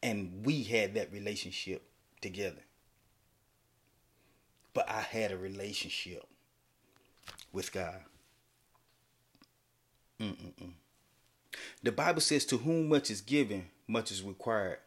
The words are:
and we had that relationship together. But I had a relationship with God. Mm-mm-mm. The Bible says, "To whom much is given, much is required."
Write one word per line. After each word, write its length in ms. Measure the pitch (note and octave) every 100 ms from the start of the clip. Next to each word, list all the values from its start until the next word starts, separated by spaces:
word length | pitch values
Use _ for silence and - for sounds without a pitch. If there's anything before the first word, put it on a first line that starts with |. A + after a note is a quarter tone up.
and 440 | B2+ G#2 F#2+ F2+ A2+
we 180 | D3+
had 300 | G#2+ A#2 G2+
that 180 | G#2+ G2
relationship 720 | G2+ G2+ G#2 F2+ F2+ - F2+ - _ _ _
together. 420 | G#2 F#2 G2 D2+ - _ _ _ _ _ _ _ _ _ _ _ _ _ _ _ _ _ _ _ _
But 160 | - -
I 120 | A2
had 320 | G#2 A2+ G#2+
a 40 | F#2+
relationship 880 | F#2+ G2 G2+ G#2 - - - F2+ - _ _ _ _ _ _ _ _ _ - - -
with 220 | F#2+ F#2
God. 260 | G2 E2+ F#2 - - _ _ _ _ _ _ _ _ _ _ _ _ - _ _ _ _ _ _ _
Mm-mm-mm. 500 | G#2+ - E2+ - F2+ E2+ _ _ _ _ _ _ _ - - -
The 80 | A#2
Bible 300 | A2 D#3 E3
says, 240 | - D3 -
"To 140 | B2
whom 300 | C3 E3 D#3
much 200 | D3+ C#3
is 120 | G#2
given, 480 | G#2 C#3+ B2 G2+ F2+ _ -
much 240 | A2+ A2+
is 120 | G2
required." 560 | F#2+ F#2+ - A2 F#2+ -